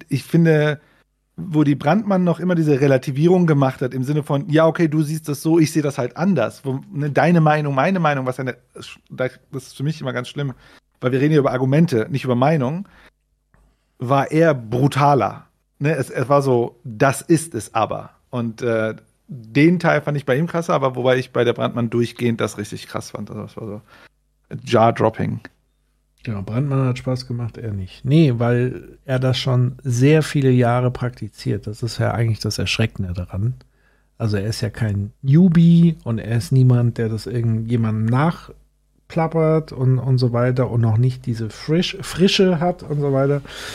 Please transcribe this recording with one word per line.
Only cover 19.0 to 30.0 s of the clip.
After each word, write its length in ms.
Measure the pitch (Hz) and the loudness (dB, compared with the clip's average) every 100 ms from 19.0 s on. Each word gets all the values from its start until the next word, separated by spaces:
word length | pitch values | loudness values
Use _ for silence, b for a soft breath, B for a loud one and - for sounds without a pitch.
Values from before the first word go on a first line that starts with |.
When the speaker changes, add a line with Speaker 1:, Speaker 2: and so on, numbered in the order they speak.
| _ _ - | _ _ -18
Speaker 1:
den 520 | 131 110 135 165 180 | -18 -4 4 4 4
Teil 220 | 165 151 | 2 0
fand 140 | 151 143 | -2 -4
ich 80 | |
bei 120 | 139 131 | -2 -2
ihm 80 | 170 | -2
krasser, 260 | 170 170 | -4 -2
aber 220 | 156 135 | 0 -2
wobei 240 | 123 127 127 | 0 0 0
ich 140 | - | 0
bei 100 | 123 | -2
der 100 | 120 | 0
Brandtmann 380 | 117 120 120 117 | 0 -4 -4 -2
durchgehend 500 | 120 117 - 120 113 | -2 -2 -2 -2 -2
das 180 | 113 - | -4 -6
richtig 280 | 104 107 - | -12 -12 -10
krass 240 | 107 - | -12 -10
fand. 180 | - 101 | -12 -12
Also 140 | 104 | -12
das 140 | 107 - | -14 -14
war 100 | 113 | -14
so 140 | 107 b b b _ _ _ - - | -14 b b b _ _ _ -16 -14
jaw-dropping. 760 | 127 107 117 113 110 - 107 110 - _ _ _ _ _ _ _ | 0 4 4 4 0 -2 -6 -8 -12 _ _ _ _ _ _ _
Speaker 2:
Genau, 200 | 117 101 | -10 -8
Brandtmann 440 | 98 117 143 135 131 | -6 -4 -2 0 0
hat 120 | 127 | -2
Spaß 280 | 131 127 - | -4 -6 -6
gemacht, 320 | 120 113 - | -8 -8 -10
er 140 | 113 | -8
nicht. 320 | 98 92 - | -8 -10 -8
Nee, 300 | 131 156 147 117 | 2 4 4 2
weil 600 | 120 120 127 82 - - | 0 0 0 -6 -14 -14
er 140 | - 131 | -4 -2
das 180 | 131 127 | 0 -2
schon 420 | 131 123 123 - | 0 0 0 -2
sehr 400 | 135 120 | -4 2